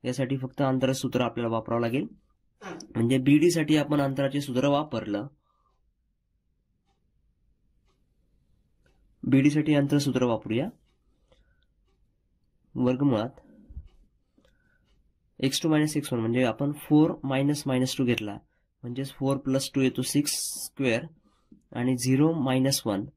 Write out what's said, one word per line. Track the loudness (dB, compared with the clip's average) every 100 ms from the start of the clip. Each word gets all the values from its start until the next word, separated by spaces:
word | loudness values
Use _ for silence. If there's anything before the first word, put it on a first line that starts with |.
यासाठी | -6 -4 -4 -4
फक्त | -6 -2
अंतराचं | 0 2 0 0
सूत्र | -2 -2
आपल्याला | -2 -2 -2
वापरावं | -2 -2 -2
लागेल. | 0 -2 -6 -12 _ _ _ _ -16 -16 -8
म्हणजे | 0 2 4
बीडी | 4 6 6
साठी | 2 2 2
आपण | 2 0
अंतराचे | 0 0 -2 -2
सूत्र | -2 0 2
वापरलं, | 0 -2 -6 -4 -6 -6 _ _ _ _ _ _ _ _ _ _ _ _ _ _ _ _ _ _ _ _ _ _ _ _ _ _ _ _ _ _ _ _ _ _ _ _ _ _ _
बीडी | 2 4 6
साठी | 2 2
अंतरसूत्र | 2 2 2 0 0
वापरूया. | 0 0 -2 -4 -4 -10 _ _ _ _ _ _ _ _ _ _ _ _ _ _ _ _ _ _ _
वर्गमुळात | -2 -2 2 2 0 -2 -8 -20 -20 -18 -18 -18 _ _ _ _ _ _ _ _ _ _ _ _ _ _ _
एक्स | -4 -2
टू | 2
मायनस | 2 2 -2
एक्स | -4
वन | -4
म्हणजे | -2 0
आपण | 0 0 -4
फोर | -6 2 4 4 0
मायनस | -2 0 0 0 -2
मायनस | 0 0 0
टू |
घेतला, | 0 0 -4 -12 _ _ _ _
म्हणजेच | -12 -10 -10
फोर | -4 -2 -2
प्लस | 0 -2 -2
टू | 0
येतो | 0 0
सिक्स | -2 0 0 -4 -8 -10
स्क्वेअर | -14 -4 -2 -2 -4 -18 _ _ _ -20 _
आणि | -4 -2 0
झिरो | 2 4 4
मायनस | 2 0 2 2 0 -2
वन | -4 -6